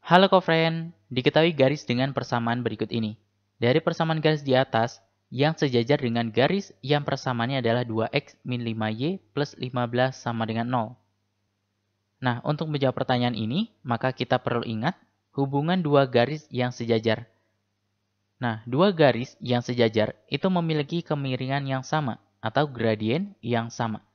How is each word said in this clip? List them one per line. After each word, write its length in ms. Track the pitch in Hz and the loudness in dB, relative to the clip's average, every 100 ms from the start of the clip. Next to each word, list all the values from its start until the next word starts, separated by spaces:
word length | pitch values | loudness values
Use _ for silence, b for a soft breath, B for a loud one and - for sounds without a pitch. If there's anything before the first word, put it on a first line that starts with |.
| - | 6
Halo, 240 | 175 190 | 6 6
co-friend. 640 | 185 175 165 165 165 165 - _ | 4 4 2 2 -2 -8 -14 _
Diketahui 400 | 127 131 156 165 | 0 2 4 2
garis 320 | 151 131 147 | 4 2 2
dengan 320 | - 123 135 135 | -2 -2 0 -4
persamaan 480 | 123 120 117 120 | -2 -2 0 -2
berikut 240 | 117 107 110 120 | -2 -4 -4 -2
ini. 240 | 113 110 _ _ _ _ | -4 -6 _ _ _ _
Dari 240 | 120 147 | 2 2
persamaan 400 | 175 165 160 160 | 0 -2 0 2
garis 160 | 151 156 | 2 0
di 160 | 139 127 | 2 2
atas, 480 | 135 113 117 - _ _ _ | 4 0 0 -4 _ _ _
yang 240 | 123 143 | 0 0
sejajar 480 | 160 147 123 117 143 | 2 2 2 2 0
dengan 320 | 131 117 117 | 2 0 0
garis 400 | 107 135 196 - _ | 2 2 0 -6 _
yang 240 | 131 147 | -2 0
persamaannya 560 | 143 135 - 120 117 135 | 0 -4 -4 -2 -2 0
adalah 240 | 117 117 | 0 0
dua 240 | 120 110 110 143 | 0 -2 -2 -4
X 240 | - _ - | -6 _ -6
min 160 | 123 | -4
lima 240 | 117 110 110 | -4 -2 -4
Y 320 | 110 143 190 _ - | -2 -4 -4 _ -6
plus 240 | 143 - | -6 -6
lima 240 | 127 123 | -8 -4
belas 320 | 120 120 131 127 | -2 0 0 -2
sama 320 | - 117 113 | -6 -4 -2
dengan 240 | 113 117 | -2 -2
nol. 240 | 127 110 120 _ _ _ _ _ _ _ _ _ _ _ _ | -2 -4 -10 _ _ _ _ _ _ _ _ _ _ _ _
Nah, 160 | 131 117 - | -4 -2 -4
untuk 240 | 151 160 | -4 -2
menjawab 240 | 147 135 - | 0 0 0
pertanyaan 400 | 131 123 123 110 | 0 0 0 -2
ini, 400 | 107 147 226 _ | -2 -2 -4 _
maka 320 | - 117 131 - | -6 -2 -2 -4
kita 240 | 123 127 | -2 -2
perlu 240 | - 120 | 0 -4
ingat 320 | 117 110 120 - _ _ _ - | -4 -2 -4 -4 _ _ _ -4
hubungan 480 | 139 139 156 185 | -2 -2 0 0
dua 240 | 156 143 135 | 2 4 4
garis 400 | 120 120 151 - 123 | 2 2 -2 -8 -4
yang 160 | 123 | -4
sejajar. 560 | - 117 117 110 110 120 _ _ _ _ _ _ _ _ _ _ _ | -4 0 0 2 -2 -6 _ _ _ _ _ _ _ _ _ _ _
Nah, 240 | 120 110 | -4 -4
dua 320 | 117 131 196 170 | -4 2 2 6
garis 400 | 147 113 123 - | 4 4 -4 -10
yang 160 | 120 120 | -2 -2
sejajar 560 | 120 123 117 110 107 - _ | -2 2 2 4 0 -2 _
itu 160 | - 190 | -4 0
memiliki 560 | 180 165 156 143 170 | 0 0 -2 -2 -4
kemiringan 640 | - 147 139 127 131 139 139 | -4 -4 -2 -4 -2 -4 -2
yang 160 | 131 | -4
sama 320 | 131 156 139 107 _ _ | -2 -2 -2 -6 _ _
atau 240 | 117 143 | -2 0
gradien 720 | 147 131 113 107 110 139 202 - | 0 0 0 0 0 0 -2 -10
yang 240 | 120 117 117 | -4 -2 -4
sama. 400 | - 117 104 _ | -4 -4 -4 _